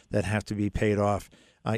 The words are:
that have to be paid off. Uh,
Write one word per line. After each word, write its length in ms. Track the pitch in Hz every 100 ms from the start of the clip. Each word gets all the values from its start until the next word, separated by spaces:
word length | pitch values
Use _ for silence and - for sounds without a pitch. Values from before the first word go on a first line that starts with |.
| -
that 140 | 104 95
have 180 | 107 -
to 80 | 104
be 140 | 101
paid 300 | - 107 101
off. 300 | 101 101 - - _ _
Uh, 80 | -